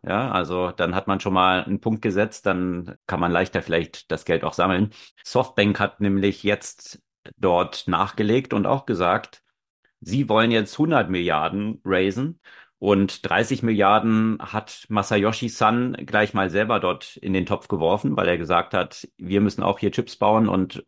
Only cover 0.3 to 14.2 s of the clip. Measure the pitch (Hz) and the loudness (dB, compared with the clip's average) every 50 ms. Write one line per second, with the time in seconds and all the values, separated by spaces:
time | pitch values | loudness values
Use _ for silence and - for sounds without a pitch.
0.3 | 98 92 87 76 90 90 90 90 87 - 87 85 87 92 - - 98 95 - 101 | -2 -2 -2 -2 -2 -2 -4 -4 -2 -2 -2 -2 -2 -2 -2 -2 -2 -2 -2 0
1.3 | 95 92 92 92 92 92 - - 101 98 - 117 113 110 - 113 92 98 107 107 | 2 4 4 4 4 2 0 -2 -4 -4 -2 -2 -2 -2 -2 0 0 0 0 -2
2.3 | - - - 101 92 92 90 92 90 87 87 85 - - _ - 95 87 87 85 | -4 -4 -2 -2 0 0 -2 -4 -4 -6 -8 -12 -14 -16 _ -6 -4 -2 0 0
3.3 | 85 87 92 - - 90 - - 82 82 82 73 - - - - 80 76 - - | 0 0 0 -2 -2 -4 -2 -2 -2 -2 -2 -4 -8 -14 -10 -8 -8 -6 -2 -2
4.3 | 85 80 - 78 - - 87 95 92 90 107 107 - - - - _ _ - - | -2 0 -2 -2 -2 0 0 2 2 2 0 -2 -4 -8 -20 -20 _ _ -10 -2
5.3 | - 123 127 - - - 104 104 98 - 101 101 - - 101 101 98 98 98 101 | -2 -2 -2 0 0 0 2 2 2 0 -2 -2 -2 -2 0 0 2 2 2 0
6.3 | 95 - - 101 104 101 - - - - - - - - _ _ _ _ - - | 0 0 0 0 0 0 -4 -8 -14 -16 -18 -20 -20 -20 _ _ _ _ -20 -20
7.3 | - - - 92 87 87 92 - - - - - 87 85 98 101 - - 107 104 | -8 -2 0 2 4 2 2 0 -4 -8 -4 0 0 0 0 0 -2 -2 0 2
8.3 | 113 131 135 - - 110 98 95 135 139 - - 117 85 90 87 95 113 - - | 2 0 0 0 -2 0 0 0 0 0 -2 -2 -2 0 2 2 2 0 -2 -6
9.3 | - - _ _ _ _ _ _ _ _ _ _ _ _ - 80 98 135 143 107 | -16 -20 _ _ _ _ _ _ _ _ _ _ _ _ -10 -4 -2 -2 0 2
10.3 | 107 110 113 117 117 113 104 - - - 147 165 160 135 107 98 92 90 87 85 | 4 4 4 4 4 2 0 0 -2 -2 0 2 2 2 2 0 -2 -2 0 0
11.3 | 80 76 78 85 87 98 104 107 110 - - 92 92 92 92 98 92 113 135 156 | 0 0 0 -2 -4 -4 -4 -6 -6 -8 -4 0 0 2 2 0 0 -2 -4 -6
12.3 | 165 - _ - - - - _ _ _ - 98 101 98 98 95 - - - - | -8 -10 _ -20 -20 -20 -20 _ _ _ 2 2 4 4 4 2 -2 -4 -4 0
13.3 | 85 95 113 104 135 - - 113 110 101 101 98 104 110 110 113 110 110 | 0 0 0 0 -2 -2 0 0 2 4 4 4 4 4 4 2 2 2